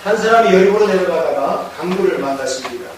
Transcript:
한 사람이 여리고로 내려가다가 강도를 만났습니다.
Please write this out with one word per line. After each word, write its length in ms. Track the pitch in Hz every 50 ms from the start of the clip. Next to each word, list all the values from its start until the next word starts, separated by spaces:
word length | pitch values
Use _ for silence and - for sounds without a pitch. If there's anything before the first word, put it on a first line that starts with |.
| -
한 120 | 196 214
사람이 380 | 220 214 220 226 233 226 196 185
여리고로 340 | 185 190 202 202 220 214 196
내려가다가 840 | 190 185 180 170 170 160 151 147 143 139 139 - - - - - - -
강도를 420 | 160 180 185 196 196 - - -
만났습니다. 680 | 139 139 139 135 135 127 - - - 123 - - - - -